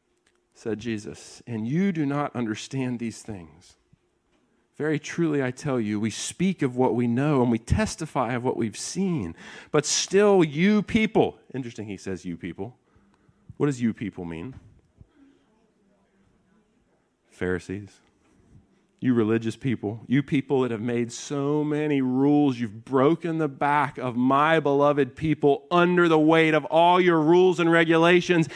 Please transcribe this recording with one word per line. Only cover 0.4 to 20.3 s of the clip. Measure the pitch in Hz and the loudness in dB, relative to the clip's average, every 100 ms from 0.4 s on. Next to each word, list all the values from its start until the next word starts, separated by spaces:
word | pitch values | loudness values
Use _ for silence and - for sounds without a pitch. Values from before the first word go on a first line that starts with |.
| _ | _
said | _ 117 107 | _ -8 -8
Jesus, | 117 110 101 - - - - | -6 -8 -10 -16 -20 -20 -12
"and | 113 113 | -8 -4
you | 156 196 | -2 -2
do | 160 143 | -2 -4
not | 143 147 - | -4 -6 -4
understand | 113 104 - 135 127 120 | -6 -6 -8 -6 -6 -6
these | 117 98 | -8 -10
things. | - 98 82 76 _ _ _ _ _ _ _ _ _ _ _ - | -14 -14 -16 -20 _ _ _ _ _ _ _ _ _ _ _ -8
Very | 147 147 | -4 -4
truly | - - 165 147 | -4 -4 -2 0
I | 127 | -2
tell | 123 147 127 | -4 -4 -2
you, | 107 104 | -2 -2
we | 110 | -4
speak | - - - 180 185 | -6 -10 -4 -2 -2
of | 135 123 | -2 0
what | 127 | 0
we | 117 120 | 2 0
know | 117 147 143 | 0 2 2
and | 123 | 2
we | 117 | 0
testify | - - 214 - 156 143 117 | 0 0 0 -6 -6 -4 -2
of | 123 | -2
what | 123 - | -4 -2
we've | 110 - | -4 -6
seen. | - 170 190 165 87 82 - - - | -10 -4 -4 -2 -6 -10 -18 -20 -4
But | 151 - | -2 0
still | - - 190 208 196 | -4 0 2 4 4
you | 165 143 190 214 | 2 2 2 2
people," | - 226 220 196 101 - - 131 | 2 0 2 2 0 -2 -12 -10
interesting | 120 117 107 | -10 -12 -10
he | 95 | -10
says, | 98 92 | -8 -8
"you | 90 85 | -8 -10
people." | 95 - 101 - _ _ _ _ _ _ - - | -10 -10 -12 -14 _ _ _ _ _ _ -20 -4
What | 147 | -4
does | 127 | -2
you | 120 - | -2 -2
people | 98 92 87 | -8 -10 -12
mean? | 80 95 135 - _ _ _ - _ _ _ _ 214 _ _ _ _ _ _ _ _ _ _ _ _ _ _ _ _ _ | -10 -12 -16 -20 _ _ _ -20 _ _ _ _ _ _ _ _ _ _ _ _ _ _ _ _ _ _ _ _ _ _
Pharisees. | _ 92 90 - 95 98 _ _ _ _ _ _ - _ _ _ _ | _ -6 -6 -8 -12 -14 _ _ _ _ _ _ -20 _ _ _ _
You | 127 | 0
religious | 120 107 113 113 - | 2 2 0 -2 -6
people, | 139 110 101 113 - | -4 -4 -6 -8 -2
you | 135 | -2
people | 139 | 0